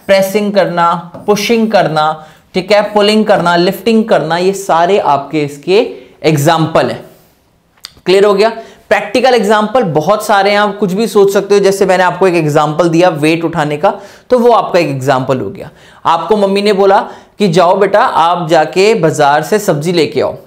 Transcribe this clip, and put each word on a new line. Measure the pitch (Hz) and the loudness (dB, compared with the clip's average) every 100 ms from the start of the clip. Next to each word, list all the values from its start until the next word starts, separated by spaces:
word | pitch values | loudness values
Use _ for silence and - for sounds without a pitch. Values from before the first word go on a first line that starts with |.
| - | -2
pressing | 196 190 208 208 | 0 0 -2 -2
करना, | 202 170 175 170 175 - - - | 0 0 0 0 -2 -6 -8 -2
pushing | 202 202 233 220 | -2 0 -2 0
करना, | 202 156 156 156 156 - - _ | 0 0 0 -2 -4 -10 -20 _
ठीक | 190 185 | -8 0
है, | 208 | 0
pulling | 208 208 208 214 214 | 0 0 2 2 2
करना, | 185 170 175 | 2 2 0
lifting | 185 190 233 226 220 | 0 -2 0 0 2
करना, | 180 151 170 | 0 0 -2
ये | 185 | -2
सारे | 190 - 165 175 202 | -4 -2 0 2 0
आपके | - 143 - 156 | 0 -2 -2 -4
इसके | 143 - 165 196 262 - - - | -6 -6 -2 0 0 -6 -20 -6
example | 147 151 143 160 156 170 127 | -2 0 2 0 0 0 -2
हैं। | - - - _ _ _ _ _ _ - _ - | -4 -14 -20 _ _ _ _ _ _ -20 _ 0
Clear | 190 208 | 2 4
हो | |
गया? | 196 220 226 - - - | 2 0 -2 -16 -12 -4
Practical | 208 208 254 254 | -2 -2 0 2
example | 233 202 214 214 262 | 2 2 0 0 -2
बहुत | 202 151 156 214 - | 0 -2 0 -2 0
सारे | 202 196 | 0 2
हैं, | 208 | 0
आप | 208 196 | -2 -2
कुछ | 208 | -4
भी | 185 233 | -2 0
सोच | 208 196 | 2 2
सकते | 202 - 202 | 2 0 2
हो। | |
जैसे | 190 196 190 | 2 0 0
मैंने | 185 | 2
आपको | 180 165 190 | 0 2 0
एक | |
एग्जांपल | 170 151 147 151 156 175 | 0 0 0 0 0 0
दिया | 165 180 | 2 2
weight | 156 156 165 | 2 -2 0
उठाने | 165 170 147 147 | -2 -4 -4 -2
का, | 196 208 - - - | -2 -4 -10 -16 -2
तो | 247 | 0
वो | 233 | 4
आपका | 214 - 180 | 2 2 0
एक | 156 | 0
example | 135 131 131 131 131 | -2 -2 -2 0 -4
हो | 98 | -6
गया। | - - - - - - | -12 -18 -20 -20 -8 -2
आपको | 170 - 214 | -2 0 0
मम्मी | 196 202 | 0 0
ने | 202 | 0
बोला | 196 196 202 - - - - | 2 2 2 0 -12 -14 -4
कि | 202 | 0
"जाओ | 165 175 196 | 2 2 2
बेटा, | 196 - | 2 2
आप | 254 - 165 175 160 | 0 0 0 0 0
जाके | 165 156 180 202 | 0 2 2 2
बाजार | 220 160 139 143 151 | 2 0 2 2 2
से | 156 208 | 0 -2
सब्जी | 208 151 160 | -2 -4 -2
लेके | 175 147 131 | 0 0 -2
आओ", | - - | -4 -6